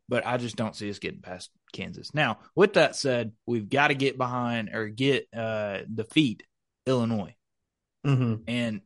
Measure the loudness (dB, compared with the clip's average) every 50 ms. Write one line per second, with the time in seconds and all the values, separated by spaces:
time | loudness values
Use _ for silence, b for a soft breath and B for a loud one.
0 | _ -2 -2 -2 0 0 -2 -2 -2 -4 -4 -4 -4 -4 -4 -6 -8 -8 -8 -6
1 | -8 -8 -8 -10 -12 -12 -12 -12 -14 -18 _ _ _ _ -12 -10 -10 -10 -10 -12
2 | -12 -4 -2 0 0 0 -2 b b b b 4 4 6 6 6 4 4 2 0
3 | 0 0 0 0 -2 -4 -8 _ _ -2 -2 -2 -2 0 2 4 4 4 4 2
4 | 0 0 0 0 -2 -2 -2 -2 -2 0 -2 -2 -4 -4 -4 -4 -6 -4 -2 0
5 | 2 2 2 2 -2 -4 -6 -6 -4 -2 -2 -2 -2 -4 -4 -6 -8 -6 -6 -6
6 | -6 2 2 4 4 4 0 -4 -12 _ _ _ _ _ _ _ _ 0 0 2
7 | 2 0 -2 -2 -4 -8 -12 _ _ _ _ _ _ _ _ _ _ _ _ _
8 | 2 4 4 4 4 2 0 -2 -4 -4 -2 -2 -2 -2 -4 -6 -10